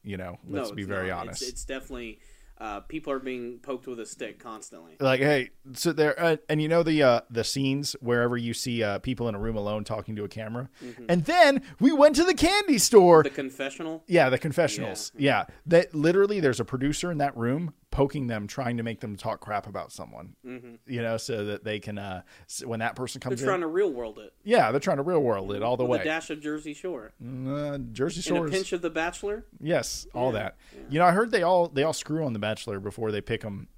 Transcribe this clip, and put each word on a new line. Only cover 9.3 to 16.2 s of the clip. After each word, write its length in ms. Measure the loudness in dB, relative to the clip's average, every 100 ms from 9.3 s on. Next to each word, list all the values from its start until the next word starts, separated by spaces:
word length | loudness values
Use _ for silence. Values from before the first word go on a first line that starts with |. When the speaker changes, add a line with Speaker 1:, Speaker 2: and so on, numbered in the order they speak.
| -2
Speaker 1:
a 40 |
room 160 | -4 -4
alone 260 | -4 -4
talking 320 | -4 -8 -6 -8
to 80 |
a 60 | -8
camera? 400 | -10 -10 -10 -10 _
Speaker 2:
Mm-hmm. 220 | -18 -14 0
Speaker 1:
And 160 | 0 4
then 360 | 6 8 6 -4 4
we 120 | 4
went 240 | 8 8 8
to 60 |
the 100 | 4 4
candy 420 | 4 4 2 2
store. 440 | 8 10 12 8
Speaker 2:
The 60 | 8
confessional? 760 | -2 -8 -6 -8 -8 -10 -10 2
Speaker 1:
Yeah, 220 | 4 4
the 100 | 2
confessionals. 720 | 0 0 0 0 -8 -8 -12 -2
Speaker 2:
Yeah. 280 | 2 2 -2
Speaker 1:
Yeah. 60 | -10 4
That 300 | 4 4 0
literally, 440 | 2 4